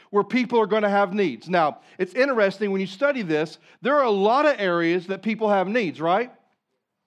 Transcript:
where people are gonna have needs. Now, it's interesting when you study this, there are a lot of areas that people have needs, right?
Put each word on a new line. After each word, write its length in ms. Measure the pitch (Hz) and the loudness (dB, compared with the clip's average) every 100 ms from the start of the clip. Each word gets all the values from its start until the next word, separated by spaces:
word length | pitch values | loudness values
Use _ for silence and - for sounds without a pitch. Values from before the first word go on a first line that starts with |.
| _ | _
where 160 | 202 | -2
people 340 | 202 240 247 233 | 0 -2 0 0
are 80 | 214 | 2
gonna 220 | 220 208 | 2 2
have 240 | 202 202 | 2 0
needs. 380 | 202 185 113 160 | 0 -2 -2 -2
Now, 300 | 180 151 - - - | 0 0 -2 -18 -8
it's 160 | 185 | -6
interesting 560 | 254 277 247 196 190 208 | 0 0 2 0 0 -4
when 80 | 196 | -4
you 60 | 190 | -4
study 340 | - 285 269 | -2 -2 -2
this, 380 | 190 151 160 - _ _ | -2 -2 -2 -8 _ _
there 140 | 233 294 | 0 2
are 80 | |
a 60 | 254 | 2
lot 360 | 202 202 247 302 | 2 2 4 2
of 120 | 247 | 2
areas 500 | 196 170 165 180 180 | 0 0 0 -2 -4
that 140 | 190 | -6
people 280 | 220 220 220 | -4 -2 0
have 180 | 202 185 | 2 2
needs, 320 | 233 190 131 | -2 -2 -4
right? 320 | 160 190 247 - _ _ _ _ _ _ | 0 0 -2 -10 _ _ _ _ _ _